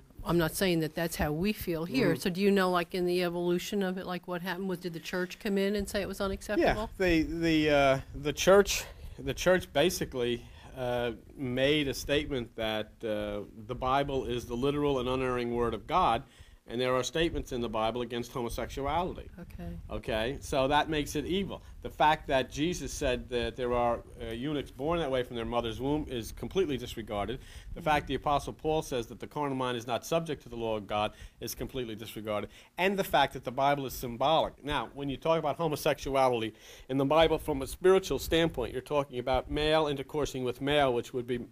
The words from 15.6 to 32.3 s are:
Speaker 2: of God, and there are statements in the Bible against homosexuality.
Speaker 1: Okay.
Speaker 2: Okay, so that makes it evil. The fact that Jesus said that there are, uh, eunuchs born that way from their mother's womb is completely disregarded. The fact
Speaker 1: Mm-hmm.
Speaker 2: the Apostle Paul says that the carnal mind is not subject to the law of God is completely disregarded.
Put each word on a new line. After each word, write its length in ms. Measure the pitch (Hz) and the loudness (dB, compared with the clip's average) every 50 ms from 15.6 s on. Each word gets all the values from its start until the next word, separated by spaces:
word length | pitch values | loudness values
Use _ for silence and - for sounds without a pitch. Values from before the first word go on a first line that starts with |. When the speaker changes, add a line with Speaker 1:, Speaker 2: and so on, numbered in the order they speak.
| 120 117 113 | 0 0 -2
Speaker 2:
of 140 | 104 - - | -4 -6 0
God, 340 | 147 180 185 143 113 120 - - - - - - - - _ - | 2 2 4 4 2 0 -2 -8 -20 -20 -20 -20 -20 -20 _ -10
and 120 | 113 120 | -4 -2
there 160 | 127 127 127 | 0 2 2
are 80 | 127 123 | 0 0
statements 480 | - - 160 170 170 - 143 131 - 139 | 0 0 0 0 0 0 -4 -6 -6 -6
in 80 | 123 | -4
the 80 | 117 113 | -4 -2
Bible 340 | 107 110 110 113 113 123 123 | -2 0 0 0 0 -2 -4
against 300 | 113 120 117 113 - - | -4 -4 -6 -6 -6 -6
homosexuality. 960 | 135 120 117 - - 120 107 - - 135 139 147 165 180 170 113 - - - - - | -6 -6 -4 -4 -6 -8 -6 -6 -6 -4 -2 -2 -2 -2 -2 -6 -8 -12 -14 -14 -16
Speaker 1:
Okay. 300 | 170 170 - - 175 170 170 170 - - | -16 -16 -14 -12 -12 -12 -12 -12 -12 -10
Speaker 2:
Okay, 500 | 104 110 - - 120 110 110 120 143 135 | -10 -8 -4 -2 -2 0 0 -2 -4 -6
so 260 | - - - 139 131 | -6 -2 0 2 2
that 220 | 135 143 147 147 147 | 4 4 4 2 2
makes 260 | 160 151 147 143 - | 0 -2 -2 -2 -4
it 100 | 151 135 | -4 -2
evil. 380 | 113 170 196 196 151 107 - - - - - - | -2 -2 -2 -2 -4 -6 -12 -14 -16 -18 -12 -12
The 80 | 120 | -8
fact 360 | - - 156 151 156 156 - | 0 4 4 4 4 2 0
that 240 | - 143 131 127 120 | 0 2 2 2 0
Jesus 420 | - 131 147 175 180 - 143 123 - | -2 -2 -2 -2 -2 -4 -6 -8 -6
said 360 | - 151 135 123 123 117 113 | -4 -2 0 0 -2 -4 -4
that 260 | 127 120 117 117 113 | -4 -2 -2 -2 -4
there 180 | - 127 123 123 | -4 -2 0 2
are, 280 | 120 120 120 117 - - - - - | 2 2 2 2 0 -4 -12 -14 -12
uh, 120 | 120 113 113 | -10 -8 -8
eunuchs 400 | 117 123 151 156 143 123 - - | -6 -4 -4 -4 -4 -4 -6 -8
born 260 | 117 135 156 170 170 | -6 -2 -2 0 0
that 100 | 165 135 | 0 0
way 140 | 131 127 123 | 0 0 -2
from 140 | - 123 | -2 -4
their 80 | 117 117 | -6 -4
mother's 360 | 117 120 120 117 117 110 107 | -2 0 0 0 -2 -4 -4
womb 260 | 123 139 143 156 147 - | -2 -2 0 -2 -2 -4
is 240 | 127 120 107 - - | -6 -6 -6 -8 -10
completely 440 | - - 113 - 185 196 151 139 | -10 -8 -4 0 0 0 0 0
disregarded. 600 | 120 123 117 - 120 110 107 110 101 101 101 123 135 - - - - - - - | -4 -4 -8 -8 -10 -8 -4 -2 -2 -2 -2 -4 -8 -10 -14 -16 -16 -14 -12 -10
The 60 | 123 170 | -4 0
fact 240 | 160 151 147 143 | 2 2 2 2
Speaker 1:
Mm-hmm. 20 | - | -2
Speaker 2:
the 60 | 139 | -4
Apostle 360 | 123 - 151 143 139 - - 117 | -2 0 2 0 0 0 -4 -10
Paul 300 | - - 156 156 156 156 | -6 -4 -2 -2 -2 -2
says 240 | - 143 123 113 | -2 -4 -4 -4
that 140 | 113 123 107 | -6 -10 -14
the 80 | - 104 | -14 -10
carnal 280 | - 147 147 143 135 | -6 -4 -2 -2 -2
mind 200 | 131 131 123 123 | -2 -2 -2 -2
is 100 | 117 110 | -4 -4
not 180 | 131 120 110 - | -4 -4 -4 -2
subject 380 | - 165 165 165 165 147 - - | 0 -2 0 0 -2 -6 -8 -8
to 60 | 120 | -12
the 80 | 120 | -10
law 200 | 117 117 113 110 | -6 -4 -2 -2
of 120 | 107 101 95 | -4 -4 -2
God 240 | 107 104 107 107 - - - - - - | -2 0 0 0 -2 -8 -18 -18 -16 -12
is 140 | 123 120 - | -10 -10 -8
completely 400 | - 135 113 - 135 123 113 110 | -8 -8 -8 -6 -6 -6 -6 -8
disregarded. 560 | 104 113 101 - 113 104 107 | -10 -12 -12 -12 -8 -4 -2